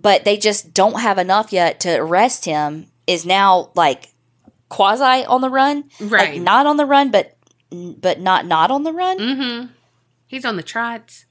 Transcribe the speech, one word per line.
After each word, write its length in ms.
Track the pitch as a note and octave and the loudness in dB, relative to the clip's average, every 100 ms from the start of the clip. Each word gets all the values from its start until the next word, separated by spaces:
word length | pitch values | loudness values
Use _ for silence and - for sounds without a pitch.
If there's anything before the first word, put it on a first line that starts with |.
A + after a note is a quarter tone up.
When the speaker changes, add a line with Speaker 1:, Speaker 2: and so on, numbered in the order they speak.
Speaker 1:
but 240 | G#3 G3 | 2 2
they 120 | G3+ G#3 | 2 0
just 380 | G#3+ G#3 - | 0 -2 -4
don't 240 | - G3+ A3 | 0 0 0
have 160 | A#3 F#3+ | 0 0
enough 360 | F#3 G3 G#3+ | 0 0 0
yet 260 | F#3 E3+ - | 0 0 -2
to 140 | F3+ D3+ | -2 -2
arrest 480 | D#3+ F3+ B3 - | 0 2 2 0
him, 440 | F3 D3+ D3 D#3 - _ - | -4 -4 -4 -6 -14 _ -4
is 180 | F3 | -4
now, 460 | E3+ F#3+ G3 F#3 - F3 | 0 2 4 2 0 0
like, 380 | D#3 B2+ - _ _ _ _ _ _ | 0 0 -8 _ _ _ _ _ _
quasi 560 | - G3 A#3 C4+ C4 - | 0 0 2 2 2 2
on 160 | B3+ | -2
the 60 | C4 | 0
run. 340 | C4+ C#4 D4 C#4+ - | 0 0 0 -8 -12
Like, 100 | G#3 | -2
Speaker 2:
Right. 320 | G#3+ D#3+ D3 | 0 0 -2
Speaker 1:
not 240 | F3 A#3 D4 | 0 2 4
on 100 | D4 | 2
the 100 | C#4+ | 2
run, 240 | C#4 C#4 | 2 4
but, 240 | G#3 - _ _ _ _ | 2 0 _ _ _ _
but 480 | F3 F3 - F#3 - | -16 -14 -6 -4 -2
not, 280 | F#3 F#3 F3 | 0 0 2
not 260 | D#3+ F3 | 2 2
on 100 | C4+ | 0
the 100 | D#4 | -4
run. 260 | E4 F#4 F#3+ | -4 -4 -4
Speaker 2:
Mm-hmm. 460 | A3+ C4+ B3 A#3 B3 _ _ _ _ _ _ | -4 -4 -6 -8 -12 _ _ _ _ _ _
He's 180 | B3+ | -10
on 120 | B3+ F#3+ | -6 -6
the 60 | |
trots. 600 | D#3+ A3+ A#3 A#3 - - - | -8 -8 -8 -8 -16 -20 -18